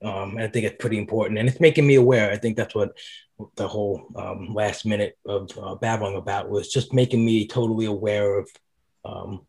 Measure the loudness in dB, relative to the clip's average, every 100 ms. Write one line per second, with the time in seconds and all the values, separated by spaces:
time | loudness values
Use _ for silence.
0 | -8 -6 -6 -6 -4 -2 -4 -4 -4 -4
1 | -2 -2 -2 2 0 6 6 6 6 8
2 | 8 6 4 0 -2 -2 -2 -2 -4 -4
3 | -20 -20 _ -20 -16 -8 -6 -2 -4 -4
4 | -8 -12 -10 -10 -6 -2 -2 -2 -2 0
5 | -2 -4 -6 -6 -6 -12 -10 -4 -2 -2
6 | -2 -4 -4 -4 -2 -4 -2 -2 0 2
7 | 4 4 4 2 2 -2 0 0 -2 -2
8 | -2 0 0 0 -4 -14 _ _ _ _
9 | -14 -12 -12 -12